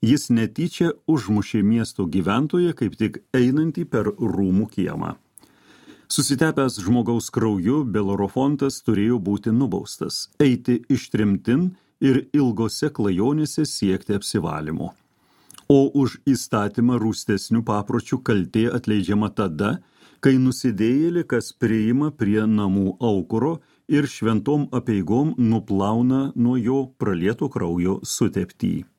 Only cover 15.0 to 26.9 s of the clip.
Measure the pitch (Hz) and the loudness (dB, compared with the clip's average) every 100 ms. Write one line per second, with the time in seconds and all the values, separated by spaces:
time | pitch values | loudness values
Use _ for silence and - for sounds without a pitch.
15 | _ _ _ _ _ - _ 139 135 143 | _ _ _ _ _ -20 _ 6 6 2
16 | 131 - - 123 - 110 104 104 120 120 | 0 0 0 0 2 -2 0 0 2 2
17 | 110 107 - 101 - 117 113 104 101 117 | 0 -4 -2 -2 0 -2 0 -2 -2 -4
18 | - 127 - 107 87 110 113 123 - 104 | -2 -6 0 0 0 0 0 -2 -2 -2
19 | 90 104 104 - 101 76 104 131 - _ | 0 0 0 -2 -4 0 -2 -2 -8 _
20 | - _ 135 131 127 123 131 101 110 135 | -20 _ 2 4 2 0 -2 0 0 2
21 | 165 175 - 123 - - 117 110 107 123 | 0 -2 -2 -4 -4 -4 0 2 2 2
22 | 151 151 101 107 110 107 101 95 95 - | 0 -2 0 2 2 2 2 2 0 0
23 | 120 101 85 113 131 165 _ _ _ 143 | 0 0 0 -2 -2 -4 _ _ _ 0
24 | 143 - 107 110 104 147 143 127 - 107 | 0 -2 0 0 0 0 0 -4 -2 -2
25 | 87 113 151 - 117 113 110 95 98 110 | 0 0 0 0 2 2 0 0 0 2
26 | 123 131 139 - 120 127 113 135 131 | 2 2 -2 0 0 2 0 -2 -2